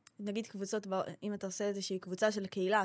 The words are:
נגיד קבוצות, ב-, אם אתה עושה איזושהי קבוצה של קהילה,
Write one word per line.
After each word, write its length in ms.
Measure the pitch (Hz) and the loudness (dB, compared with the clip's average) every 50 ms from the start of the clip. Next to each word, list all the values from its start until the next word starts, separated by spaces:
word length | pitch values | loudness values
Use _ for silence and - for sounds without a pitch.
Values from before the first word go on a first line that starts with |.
| - - _ - | -20 -20 _ -8
נגיד 280 | 208 202 202 226 220 - | -6 -4 -2 -2 -4 -4
קבוצות, 400 | - 196 196 190 - 214 202 196 | -4 -6 -4 -2 -2 -2 -2 0
ב-, 140 | 190 190 - - 180 - - | 0 0 0 -2 -4 -6 -4
אם 100 | 208 208 | -4 -4
אתה 140 | 202 - 190 | -2 -4 -4
עושה 200 | 185 - 208 208 | -2 0 0 0
איזושהי 320 | 202 202 190 - 190 185 | 0 0 -2 -2 -2 -2
קבוצה 320 | 185 185 185 185 214 214 | -4 -4 0 4 4 4
של 140 | 208 214 196 185 | 4 2 -2 -2
קהילה, 360 | - 202 185 185 214 214 196 | 0 0 2 4 4 4 4